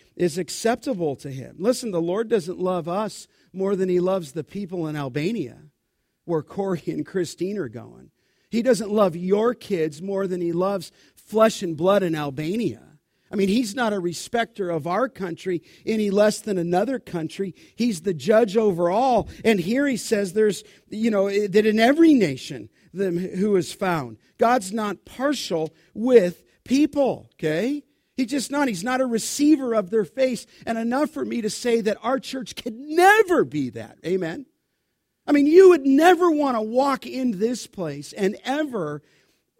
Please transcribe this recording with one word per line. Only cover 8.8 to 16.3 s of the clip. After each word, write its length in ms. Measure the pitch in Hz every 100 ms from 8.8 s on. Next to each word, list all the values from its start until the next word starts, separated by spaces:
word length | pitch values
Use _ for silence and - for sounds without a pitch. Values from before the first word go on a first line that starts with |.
| 202
love 240 | 214 196 170
your 380 | 180 202 233
kids 460 | 240 - 185 160 147
more 280 | 190 196 196
than 120 | 180
he 120 | 170
loves 400 | 170 190 196 - _ _ _
flesh 460 | - 214 220 -
and 140 | 185 156
blood 280 | 180 202
in 100 | 185
Albania. 680 | 156 147 131 156 214 196 107 - _ _ _ -
I 20 |
mean, 140 | 214 190
he's 260 | 214 226
not 180 | 202 233
a 60 | 202
respecter 720 | 175 160 - 233 226 - 180
of 160 | 165 156
our 220 | 185 262
country 560 | - 185 165 190 170 - -
any 260 | - 220 208
less 300 | 196 208